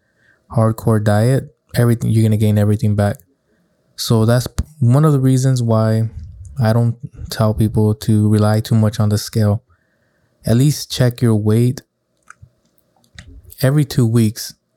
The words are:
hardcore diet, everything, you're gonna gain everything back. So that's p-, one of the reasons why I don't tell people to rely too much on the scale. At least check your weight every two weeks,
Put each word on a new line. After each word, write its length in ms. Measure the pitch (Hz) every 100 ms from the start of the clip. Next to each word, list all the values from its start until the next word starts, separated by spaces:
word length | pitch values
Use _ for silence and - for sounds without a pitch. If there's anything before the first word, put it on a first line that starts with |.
| _ _ _ _ -
hardcore 500 | 117 110 110 - 110
diet, 540 | 107 104 117 135 151 _ _
everything, 380 | - 120 117 120
you're 100 | 110
gonna 140 | 110 107
gain 220 | 107 104
everything 400 | 104 104 107 104
back. 220 | 101 - _ _ _ _ _ _ _ -
So 300 | - 113 110
that's 220 | 123 117
p-, 180 | - - -
one 240 | 120 135 156
of 80 |
the 80 | 139
reasons 420 | 131 131 135 127
why 460 | 117 110 110 110 113 - - - - -
I 140 | 110
don't 240 | 117 117 120 - - -
tell 220 | - 110
people 420 | 107 110 113 107 107
to 320 | - 107 107
rely 320 | 107 104 110
too 160 | - 113
much 240 | 107 -
on 80 | 104
the 100 | 104
scale. 460 | - 117 104 101 - _ _ _ _ _ _ _ -
At 120 | 117
least 340 | 147 - -
check 300 | - 123 120
your 160 | 117 110
weight 460 | 107 110 120 - - _ _ _ _ _ - _ _ _ _ _ _ - - - - -
every 240 | 131 147 139
two 200 | - 117
weeks, 480 | 117 110 - - - _